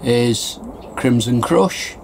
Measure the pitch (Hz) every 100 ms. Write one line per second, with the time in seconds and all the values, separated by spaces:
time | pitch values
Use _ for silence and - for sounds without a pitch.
0 | 117 120 120 113 - - - - - -
1 | 131 123 110 120 - 170 185 - - -